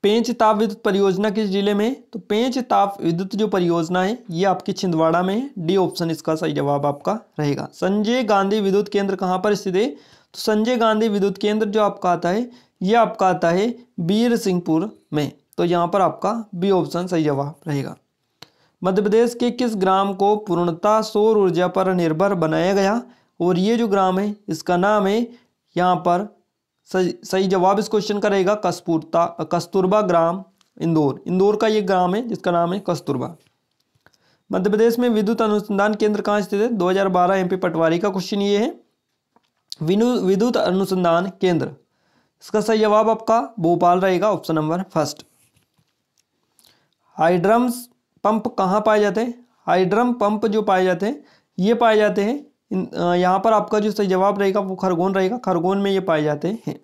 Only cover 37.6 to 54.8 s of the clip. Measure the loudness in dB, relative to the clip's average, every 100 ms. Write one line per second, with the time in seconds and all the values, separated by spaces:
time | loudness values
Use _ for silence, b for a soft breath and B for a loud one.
37.6 | -2 0 2 2 0 -4 -4 -2 0 0
38.6 | 0 -6 _ _ _ _ _ _ _ _
39.6 | _ -6 0 2 2 2 0 2 2 0
40.6 | 0 0 0 0 2 0 -2 -2 0 0
41.6 | -2 -10 _ _ _ _ _ _ -4 -2
42.6 | 0 2 4 4 2 0 0 0 0 -2
43.6 | 0 4 4 4 2 2 0 -2 -2 -2
44.6 | -2 -4 -4 -4 -4 -6 -20 _ _ _
45.6 | _ _ _ _ _ _ _ _ _ _
46.6 | b b b b b 0 2 4 4 2
47.6 | 2 -4 -14 _ _ _ -2 0 -4 -2
48.6 | 0 2 2 2 2 0 -4 -8 _ _
49.6 | 0 2 2 2 0 0 0 0 0 0
50.6 | 2 2 2 0 -4 -6 b b b -2
51.6 | 0 2 4 4 2 0 -2 -4 -10 _
52.6 | _ -6 -6 -2 0 2 2 2 2 0
53.6 | 0 -2 0 -2 0 2 0 0 0 0
54.6 | -4 -4